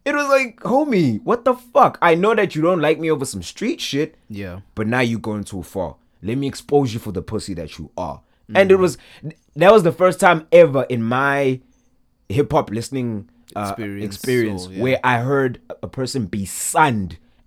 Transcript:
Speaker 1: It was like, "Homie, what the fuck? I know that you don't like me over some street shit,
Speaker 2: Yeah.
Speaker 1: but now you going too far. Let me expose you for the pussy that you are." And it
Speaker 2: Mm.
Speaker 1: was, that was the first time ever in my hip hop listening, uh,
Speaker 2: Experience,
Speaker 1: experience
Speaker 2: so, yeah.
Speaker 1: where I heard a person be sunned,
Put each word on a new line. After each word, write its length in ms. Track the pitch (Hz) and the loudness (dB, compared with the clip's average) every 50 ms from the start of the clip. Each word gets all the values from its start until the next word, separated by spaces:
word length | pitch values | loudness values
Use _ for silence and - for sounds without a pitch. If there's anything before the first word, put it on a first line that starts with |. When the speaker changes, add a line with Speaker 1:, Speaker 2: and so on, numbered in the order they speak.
| _ | _
Speaker 1:
It 100 | 277 285 | -4 -2
was 140 | 294 294 277 | -2 0 2
like, 320 | 277 269 262 233 - _ | 2 2 2 -2 -6 _
"Homie, 600 | - - 233 277 311 294 233 185 160 127 110 - | -4 0 0 2 2 2 2 2 2 2 0 -2
what 220 | - - 233 240 - | -2 -2 -2 0 0
the 100 | 262 247 | -2 -2
fuck? 440 | - - - - 277 233 151 - - | -2 -6 -2 2 4 4 4 4 2
I 140 | - 170 165 | 2 2 4
know 200 | 170 185 214 233 | 4 2 2 2
that 200 | 220 202 160 - | 2 0 0 -2
you 80 | 156 | 0
don't 180 | 156 175 185 170 | 0 2 2 2
like 180 | 147 151 160 147 | 2 0 0 0
me 100 | 165 160 | 0 -2
over 140 | 156 127 135 | -2 -2 -4
some 180 | 127 - 95 | -6 -8 -10
street 380 | 85 - - - 196 247 339 - | -10 -12 -10 -6 -6 -6 -4 -6
shit, 340 | - - - 139 156 156 - _ _ _ | -8 -6 -4 -4 -4 -4 -8 _ _ _
Speaker 2:
Yeah. 300 | 107 101 101 92 87 95 - _ _ | -12 -12 -10 -12 -12 -14 -18 _ _
Speaker 1:
but 120 | 107 110 | -6 -4
now 140 | 110 120 127 | -2 0 0
you 180 | 127 117 117 104 | 0 0 -2 -4
going 260 | - 110 107 104 98 | -4 -6 -6 -6 -8
too 180 | - 101 92 | -8 -10 -12
far. 340 | 82 - - 98 87 78 - - _ _ _ _ | -12 -10 -8 -8 -8 -8 -10 -16 _ _ _ _
Let 160 | 85 101 117 139 | -8 -6 -4 -4
me 80 | 139 | -4
expose 480 | 139 - - - - 143 143 139 120 104 | -6 -6 -10 -6 0 2 2 2 2 -4
you 60 | 117 | -6
for 100 | - 107 | -8 -8
the 100 | 87 90 | -8 -8
pussy 320 | 80 - 110 101 - - 92 | -8 -6 -8 -8 -8 -8 -10
that 220 | 80 80 76 - - | -10 -10 -12 -14 -16
you 120 | 78 69 - | -16 -12 -10
are." 260 | - 90 78 67 - _ _ _ _ _ - 110 | -8 -8 -8 -10 -12 _ _ _ _ _ -2 2
And 180 | 190 196 190 | 2 4 6
it 40 | 190 | 4
Speaker 2:
Mm. 40 | 190 | 4
Speaker 1:
was, 160 | 185 170 - - - - - - - 156 - _ _ _ _ | 4 0 -2 -6 -14 -20 -20 -16 -16 -16 -16 _ _ _ _
that 160 | 143 165 196 | 4 6 8
was 100 | 226 220 | 8 8
the 100 | 165 170 | 6 4
first 280 | - - 180 185 180 - | 2 2 2 2 2 4
time 260 | 202 180 170 160 156 - | 4 4 4 2 2 6
ever 320 | 165 175 170 151 135 135 123 - | 8 8 8 8 6 0 -2 -2
in 140 | 127 117 | -2 -4
my 580 | 113 113 123 127 139 139 139 143 139 131 131 127 - _ _ _ _ _ _ _ _ _ _ _ _ - | -2 -2 -2 0 0 0 0 0 0 0 -2 -2 -8 _ _ _ _ _ _ _ _ _ _ _ _ -4
hip 200 | 98 135 147 - | -2 -2 -2 0
hop 200 | 151 151 - - | 0 -2 -2 -2
listening, 580 | 101 117 113 - 135 131 123 120 110 101 - - _ _ _ - - | -6 -8 -8 -6 -6 -6 -4 -4 -6 -8 -10 -14 _ _ _ -14 -8
uh, 120 | 104 104 98 | -6 -6 -6
Speaker 2:
Experience, 460 | 98 104 110 101 98 101 107 101 98 | -6 -6 -8 -10 -8 -8 -8 -10 -10
Speaker 1:
experience 500 | - - 131 127 123 113 107 101 90 90 | -8 -4 -2 0 0 0 0 -2 -6 -10
Speaker 2:
so, 60 | 92 | -10
yeah. 120 | 95 95 | -6 -4
Speaker 1:
where 180 | 117 131 131 123 - | -2 0 0 0 0
I 140 | 127 123 117 | 0 0 0
heard 420 | 120 131 143 139 135 127 117 - _ - - - | 0 0 0 0 0 -2 -4 -6 _ -18 -14 -14
a 40 | - 92 | -14 -12
person 360 | - 131 131 123 - 135 107 | -8 -8 -8 -6 -4 -4 -4
be 200 | 85 - 104 98 | -4 -4 -6 -6
sunned, 720 | - - - - - - 165 156 143 120 104 95 82 80 - _ _ _ _ _ | -6 -8 -8 -8 -2 2 2 2 4 2 -2 -4 -6 -10 -14 _ _ _ _ _